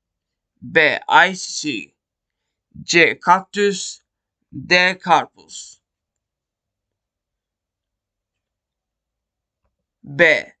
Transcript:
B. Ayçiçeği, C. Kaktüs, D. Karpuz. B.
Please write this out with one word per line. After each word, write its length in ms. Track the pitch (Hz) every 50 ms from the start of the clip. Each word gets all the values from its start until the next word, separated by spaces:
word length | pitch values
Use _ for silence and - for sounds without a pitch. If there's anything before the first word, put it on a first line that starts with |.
| _ _ _ _ _ _ _ _ _ _ _ _
B. 380 | - 120 - 160 156 139 117 - -
Ayçiçeği, 880 | - 131 156 175 190 185 185 - - - - - 151 127 95 69 _ _ _ _ _ _ _ _ _ _ _ _ _ _ _ _ _ _ -
C. 380 | - - 165 170 160 113 - -
Kaktüs, 800 | - 180 180 190 185 _ - 208 202 202 190 190 - - - - _ _ _ _ _ _ _ _ _ _
D. 460 | - 139 - - 180 180 180 185 185 185
Karpuz. 840 | - 180 160 139 120 - _ 95 - _ - - - - - _ _ _ _ _ _ _ _ _ _ _ _ _ _ _ _ _ _ _ _ _ _ _ _ _ _ _ _ _ _ _ _ _ _ _ _ _ _ _ _ _ _ _ _ _ _ _ _ _ _ _ _ _ _ _ _ _ _ _ _ _ _ _ _ _ _ _ _ _ _ _ _ _ _ _ _ _ _ _ _ _ _ _ _ _ _
B. 480 | 143 143 143 170 160 143 98 - - _ _